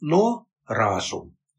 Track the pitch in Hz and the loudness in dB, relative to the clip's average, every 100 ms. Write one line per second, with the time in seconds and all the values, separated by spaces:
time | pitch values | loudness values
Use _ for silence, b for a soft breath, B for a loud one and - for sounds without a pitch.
0 | 151 175 226 240 - _ - - 107 92 | 0 2 2 0 -10 _ -6 0 0 0
1 | - 85 85 _ _ | -4 -8 -12 _ _